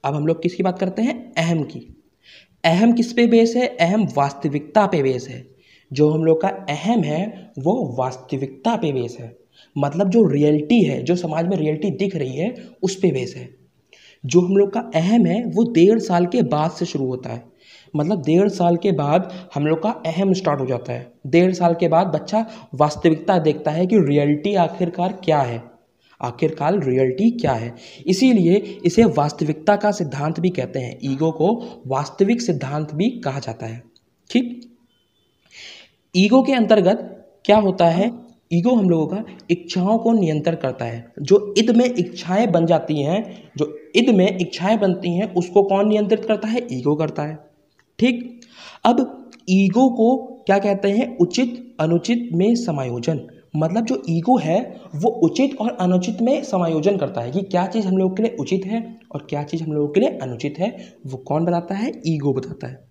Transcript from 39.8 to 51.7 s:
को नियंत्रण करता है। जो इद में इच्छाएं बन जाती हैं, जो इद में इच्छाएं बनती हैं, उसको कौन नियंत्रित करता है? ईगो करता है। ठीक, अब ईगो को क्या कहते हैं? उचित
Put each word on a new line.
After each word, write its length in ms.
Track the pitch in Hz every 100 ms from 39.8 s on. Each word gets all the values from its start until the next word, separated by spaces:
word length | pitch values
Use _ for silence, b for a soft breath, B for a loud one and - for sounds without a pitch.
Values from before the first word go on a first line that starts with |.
| 180 226
को 140 | 233
नियंत्रण 420 | 226 170 156 160 165
करता 280 | 135 127
है। 280 | 117 117 - -
जो 340 | 139 202 202 196
इद 120 | 226
में 140 | 226 247
इच्छाएं 640 | 240 175 - 170 190 226
बन 140 | 170 165
जाती 360 | 165 - 151
हैं, 480 | 143 185 226 - - 139
जो 100 | 147 - - -
इद 140 | 262
में 160 | 202 190
इच्छाएं 480 | 185 175 - 180 226
बनती 300 | 196 180 175
हैं, 220 | 175 208
उसको 280 | 180 175 202
कौन 240 | 196 196 208
नियंत्रित 360 | 214 202 214
करता 240 | 214 214 220
है? 180 | 240 240
ईगो 220 | 127 135 151
करता 260 | 156 151
है। 160 | 147 156 - _ _ _ _ -
ठीक, 420 | 240 240 - - B B B B
अब 460 | - 240 254 - - - -
ईगो 380 | 185 196 226 262
को 260 | 240 226 262 - - -
क्या 120 | 202
कहते 320 | 202 196 202
हैं? 260 | 202 - -
उचित 580 | 175 - 247 - -